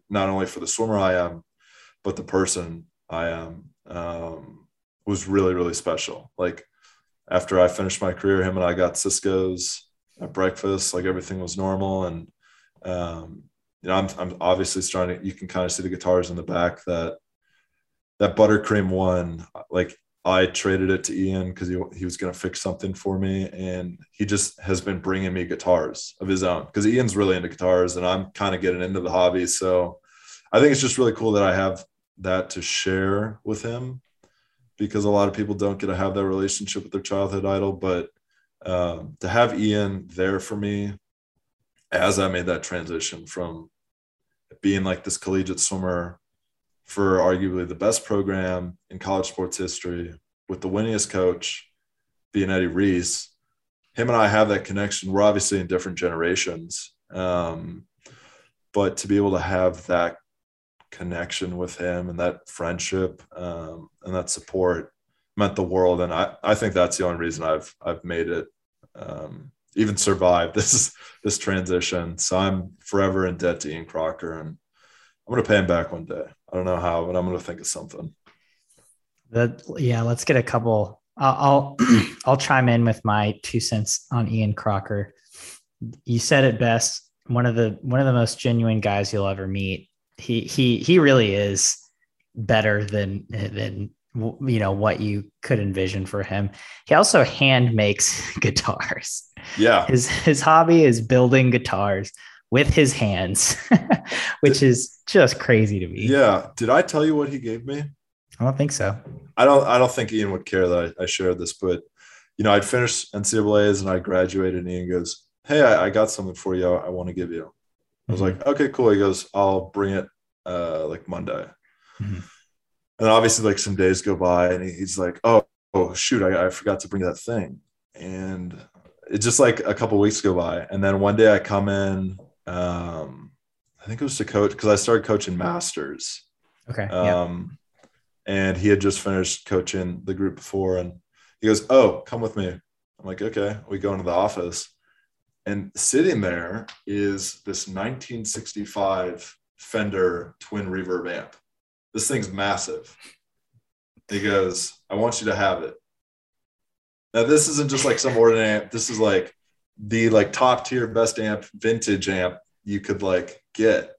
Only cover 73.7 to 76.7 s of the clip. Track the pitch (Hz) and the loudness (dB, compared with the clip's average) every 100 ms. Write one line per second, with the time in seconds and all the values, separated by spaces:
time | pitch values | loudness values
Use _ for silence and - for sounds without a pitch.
73.7 | 80 82 80 80 80 85 80 78 78 _ | -10 -10 -6 -6 -6 -10 -10 -12 -16 _
74.7 | _ _ _ _ _ - 123 - 104 90 | _ _ _ _ _ -4 -2 2 2 4
75.7 | 85 80 85 82 85 - _ _ 92 92 | 0 -2 -8 -10 -10 -12 _ _ -6 -2